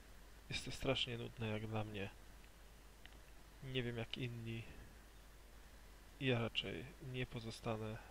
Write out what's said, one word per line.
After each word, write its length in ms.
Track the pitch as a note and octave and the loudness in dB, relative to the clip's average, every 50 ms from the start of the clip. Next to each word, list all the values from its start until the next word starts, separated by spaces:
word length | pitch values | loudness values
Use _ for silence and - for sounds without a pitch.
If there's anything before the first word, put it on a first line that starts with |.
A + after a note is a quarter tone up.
| - - - - - - - - - - | -14 -14 -12 -12 -12 -12 -14 -10 -4 -2
Jest 160 | - - - | 0 0 0
to 60 | C#3 | 0
strasznie 460 | C3 - - C3+ C3 - - - A#2+ A#2 | 0 4 6 6 6 6 6 4 2 0
nudne 300 | A#2 A#2 - - A2+ A2 | -2 -2 -2 0 2 2
jak 200 | G#2+ G#2+ A2 A2 | 4 2 2 2
dla 160 | A2 G#2+ G#2+ | 4 4 2
mnie. 260 | A2 G#2+ G2+ G2 G2+ - - - - - - - - - - - - - - - - - - - - - - - - - - - - - - - C3+ C3 | 2 2 0 0 -2 -2 -6 -12 -12 -14 -14 -14 -14 -14 -14 -14 -14 -14 -14 -14 -14 -14 -12 -12 -12 -12 -12 -12 -12 -12 -12 -12 -14 -12 -8 -4 2 4
Nie 100 | C3 A#2+ | 4 4
wiem 140 | A#2+ A#2+ A#2 | 6 4 2
jak 200 | A2+ - - - | 2 2 2 0
inni. 460 | C3 A#2+ A#2+ A#2 A2+ A2+ A2+ A2+ A2 - - - - - - - - - - - - - - - - - - - - - - - - - - - - - - - | 0 0 0 -2 -2 0 0 -2 -2 -4 -6 -8 -10 -10 -10 -12 -12 -14 -14 -14 -14 -14 -14 -14 -14 -14 -12 -12 -12 -12 -12 -12 -12 -12 -12 -14 -14 -12 -2 4
Ja 180 | C3+ C3 B2 A#2 | 6 8 8 8
raczej 460 | A#2 A2 - - - G2 - E2 D#2+ C3 - - - B2+ B2+ | 8 6 4 4 2 2 2 -2 -2 -4 -6 -6 -6 -2 0
nie 120 | B2+ B2+ | 0 0
pozostanę 720 | - - B2 A2 A2+ - - - A#2+ A2+ G#2+ A2 G#2+ A2 A2+ - - | 0 0 -2 -2 -2 -4 0 2 2 2 2 2 0 -2 -4 -6 -8